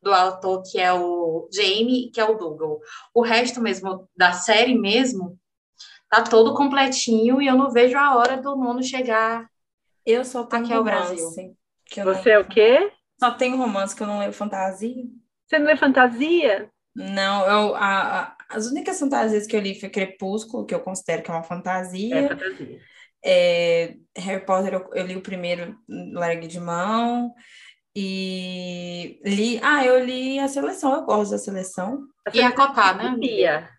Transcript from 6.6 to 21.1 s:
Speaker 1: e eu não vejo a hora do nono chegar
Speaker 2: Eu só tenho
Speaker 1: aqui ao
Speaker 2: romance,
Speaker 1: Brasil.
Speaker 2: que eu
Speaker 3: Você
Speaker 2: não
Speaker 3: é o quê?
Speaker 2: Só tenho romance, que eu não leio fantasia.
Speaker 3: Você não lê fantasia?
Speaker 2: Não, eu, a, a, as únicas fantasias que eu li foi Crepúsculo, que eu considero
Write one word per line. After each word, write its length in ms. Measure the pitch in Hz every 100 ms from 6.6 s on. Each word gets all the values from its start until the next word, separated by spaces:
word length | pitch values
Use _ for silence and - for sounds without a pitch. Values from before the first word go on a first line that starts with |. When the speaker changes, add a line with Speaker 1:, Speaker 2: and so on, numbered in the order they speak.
| 285 277 269 254 - 220 226 262
Speaker 1:
e 40 | 277
eu 80 | 262
não 140 | 262
vejo 240 | 233 247 277
a 160 | 285
hora 220 | 240 247 262
do 140 | 269
nono 280 | 277 247 247
chegar 680 | 254 254 247 220 220 233 226 _ _ _ _ _ -
Speaker 2:
Eu 180 | 233
só 200 | 254 254
tenho 180 | 233 233
Speaker 1:
aqui 80 | 233
ao 100 | 226
Speaker 2:
romance, 320 | 214 196 180 180
Speaker 1:
Brasil. 400 | 165 165 185 _ _ _ _
Speaker 2:
que 140 | -
eu 40 |
Speaker 3:
Você 240 | 196 190 254
Speaker 2:
não 80 | 214
Speaker 3:
é 20 |
o 60 | 190
quê? 460 | - 214 262 403 - _ _
Speaker 2:
Só 120 | 247
tenho 240 | 240 254 262
romance, 400 | 247 196 196 -
que 60 |
eu 40 | 208
não 120 | 208
leio 140 | 202
fantasia. 720 | 202 208 196 190 185 220 254 240 - _ _ _
Speaker 3:
Você 120 | 311
não 80 | 294
lê 100 | 302
fantasia? 920 | 285 269 247 233 294 349 285 196 214 _ _
Speaker 2:
Não, 520 | - 190 196 196 202 190
eu, 280 | 214 208
a, 460 | - 196 196 - 185
a, 120 | - - -
as 160 | 226 220
únicas 340 | 294 359 370
fantasias 460 | 277 262 220 214 208
que 100 | 214
eu 40 |
li 200 | 196 196
foi 80 | 190
Crepúsculo, 760 | 208 190 - 190 214 - 233 202
que 80 |
eu 60 | 175
considero 420 | - 190 -